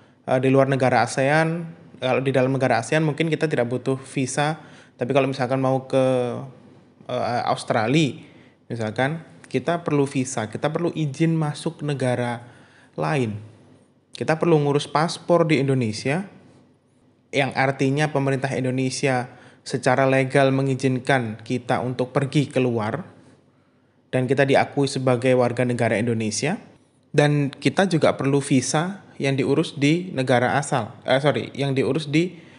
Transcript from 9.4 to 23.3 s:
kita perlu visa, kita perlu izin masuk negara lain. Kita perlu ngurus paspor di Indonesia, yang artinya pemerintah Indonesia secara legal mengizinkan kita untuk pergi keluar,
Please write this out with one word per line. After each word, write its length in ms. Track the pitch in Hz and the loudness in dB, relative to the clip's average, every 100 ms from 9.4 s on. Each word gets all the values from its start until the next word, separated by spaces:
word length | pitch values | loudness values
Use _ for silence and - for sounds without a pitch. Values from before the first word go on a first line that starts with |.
kita 400 | - 131 127 170 | -6 -4 -2 -2
perlu 240 | 165 147 139 | 0 0 0
visa, 400 | 135 127 - 107 | -2 -4 -4 -6
kita 240 | 110 147 | -4 -4
perlu 240 | 156 170 - | -2 -4 -2
izin 400 | 151 131 160 160 | -4 0 0 0
masuk 480 | 151 147 165 160 | -2 -4 -8 -6
negara 560 | 147 139 127 120 123 120 117 - - _ _ - | -6 -2 -2 0 -2 -6 -12 -20 -20 _ _ -6
lain. 400 | 156 151 117 104 - - - - _ _ _ - | -2 0 -2 -4 -12 -20 -20 -20 _ _ _ -6
Kita 240 | 123 160 | -2 0
perlu 160 | 170 160 | 2 2
ngurus 240 | 143 143 - | 2 0 0
paspor 560 | 147 170 - - 175 | 0 0 -2 2 2
di 160 | 160 147 | 4 2
Indonesia, 640 | 135 131 113 104 131 156 202 - - - _ _ _ _ _ _ _ 135 | 2 0 0 -2 -2 -2 -4 -14 -20 -20 _ _ _ _ _ _ _ -2
yang 160 | 135 | 0
artinya 560 | - 135 135 135 143 151 | 2 0 2 0 2 0
pemerintah 400 | 147 135 135 135 110 | 0 0 0 -2 -2
Indonesia 800 | 127 127 131 131 143 127 120 - - - | -2 -2 -2 -2 0 0 -2 -10 -20 -20
secara 480 | - 131 135 127 135 | -8 -2 2 4 4
legal 400 | 135 135 143 135 135 | 4 2 4 4 2
mengizinkan 800 | 135 127 135 127 120 135 113 117 | 0 0 0 0 0 0 0 -6
kita 400 | - 127 123 123 | -6 -6 -2 -2
untuk 320 | 123 123 123 139 | -2 -4 -2 -2
pergi 320 | 135 151 131 | 0 0 0
keluar, 560 | 131 127 117 107 135 - - - | 0 0 0 -2 -4 -8 -18 -20